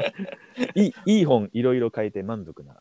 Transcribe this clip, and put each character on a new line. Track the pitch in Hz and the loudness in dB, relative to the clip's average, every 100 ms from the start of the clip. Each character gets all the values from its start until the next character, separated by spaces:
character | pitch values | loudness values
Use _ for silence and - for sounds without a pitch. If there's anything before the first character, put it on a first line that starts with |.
| - - 196 - - - 247 | -6 -6 -12 -14 -14 -6 -2
い | - 202 | 2 2
い、 | - - | 0 2
い | 214 | 4
い | |
本、 | 160 123 101 | 6 2 2
い | 113 | 0
ろ | 123 | 0
い | 127 | 2
ろ | 117 | 0
変 | - 107 | -2 -4
え | |
て | 104 | -4
満 | 95 113 | -6 -8
足 | 82 76 | -10 -16
な、 | 69 67 | -20 -20